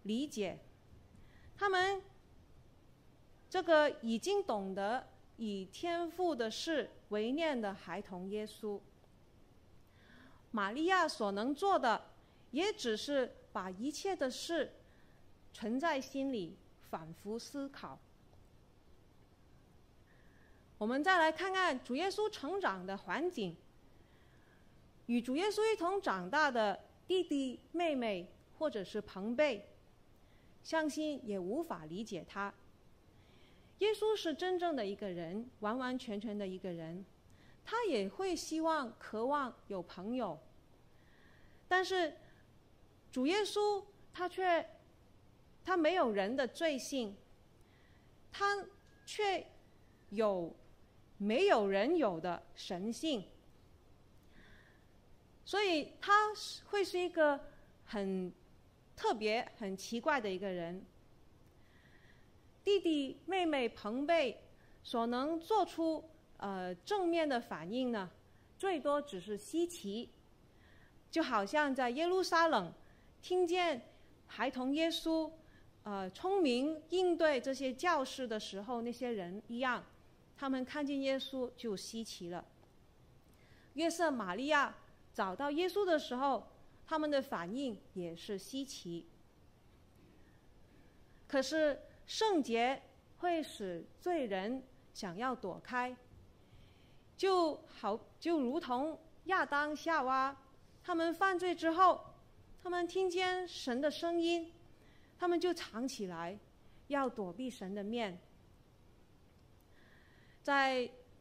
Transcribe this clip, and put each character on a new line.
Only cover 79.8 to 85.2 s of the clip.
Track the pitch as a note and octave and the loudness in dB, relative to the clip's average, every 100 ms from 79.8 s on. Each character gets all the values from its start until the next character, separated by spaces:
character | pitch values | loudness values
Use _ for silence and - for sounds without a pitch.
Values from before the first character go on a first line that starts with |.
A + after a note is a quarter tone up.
| - - - - - - | -6 -20 -20 -20 -20 -8
他 | C4+ | -4
们 | C4 | -2
看 | B3+ D4 C#4+ | -2 -4 -2
见 | C#4 | 0
耶 | C4+ C4+ | 0 0
稣 | C4 C4 B3 - | -2 -4 -6 -6
就 | A#3 F#3+ | -6 -6
稀 | - A3+ | -6 -8
奇 | A3 - F3 | -8 -10 -8
了。 | F3 - - - - - - - - - - - - - | -8 -10 -20 -20 -20 -20 -20 -20 -20 -20 -20 -20 -20 -14
约 | C#4 E4 | -2 0
瑟、 | E4+ E4 | 2 0
玛 | B3+ F#3+ F#3 | 0 -2 -2
利 | C#4 | 2
亚 | D4 A#3+ - - - - | 4 2 -2 -18 -20 -12
找 | - | -4